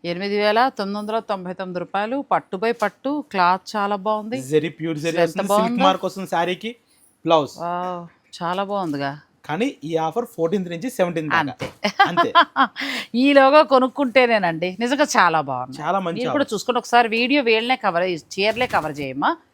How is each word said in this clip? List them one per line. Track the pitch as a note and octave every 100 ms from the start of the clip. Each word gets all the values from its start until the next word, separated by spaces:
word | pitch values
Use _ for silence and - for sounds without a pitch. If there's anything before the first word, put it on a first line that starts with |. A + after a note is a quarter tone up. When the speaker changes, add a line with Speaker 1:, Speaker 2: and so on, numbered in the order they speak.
Speaker 1:
ఎనిమిది | E3+ F3 G3+ G#3
వేల | G#3 G#3+ C4
తొమ్మిది | B3+ G3 G#3
వందల | G#3 A3+
తొంభై | G#3+ G3 F3+
తొమ్మిది | F3+ F#3 F3
రూపాయలు | F3 G3 G#3+ C#4 C4+
పట్టు | E3+ - F#3+
బై | A3+
పట్టు. | A#3 G#3 _ C4+ D4 C#4
క్లాత్ | G3 F3 F#3 - G#3+
చాలా | G3+ G3+
బాగుంది. | G3 G#3+ G#3+ B3+
Speaker 2:
జరీ, | C3 D3+ D#3+
ప్యూర్ | - D#3+ D#3
జరీ | E3 E3
Speaker 1:
ఎంత | E3+
Speaker 2:
వస్తుంది. | F#3 G3
Speaker 1:
బాగుందో. | G#3 A3
Speaker 2:
సిల్క్ | A#3+
మార్క్ | F#3+ F#3+
వస్తుంది | F#3+ G3 F3+
శారీకి. | E3+ F3 F#3 A3 A#3+ _ _ _ _
బ్లౌజ్. | D#3+ E3 C3+ -
Speaker 1:
వావ్, | F3 F3 F3+ F3+ E3+ _ _ -
చాలా | E3+ F3+
బాగుందిగా. | G3 G3+ F3 C#3+ C#3 D3 _ _
Speaker 2:
కానీ | - D#3 C4 C4+
ఈ | D3+ D#3+
ఆఫర్ | D#3+ F#3 A#3+
ఫోర్టీన్త్ | - E3 G3+ F3
నుంచి | E3+ -
సెవెంటీన్త్ | - F3+ E3 D#3
దాకా. | D#3+
Speaker 1:
అంతే. | D3 - - - G#3 - G4+
Speaker 2:
అంతే. | B3 E4+
Speaker 1:
<laughs> | - D#4 - B3+ - C#4 B3+ -
ఈలోగా | A#3 C4+ C#4 C4+ D4+
కొనుక్కుంటేనేనండి. | D#4 C4 B3+ - C4+ A#3+ B3 A3 F3 D#3+ F3+ F#3
నిజంగా | A#3+ C4+
చాలా | D4+ A#3 F3+ E3
బాగుంది. | C#3+ B2+ B2+ C3
Speaker 2:
చాలా | D3+ F#3+
మంచి | F3+
Speaker 1:
మీరు | E3+ A#3+
కూడా | B2+
Speaker 2:
ఆఫర్. | F#3
Speaker 1:
చూసుకోండి | G3+ - A#3+
ఒకసారి. | - A#3+ A#3
వీడియో | A3+ A#3+ C#4+
వీళ్ళనే | A#3 A3 A#3 B3+
కవర్, | G#3 E3+ F#3
చీరలే | E3 - - G3+ A3 B3
కవర్ | G3 D#3 D3
చేయమ్మా | C#3 C3 F#3+ E4+ _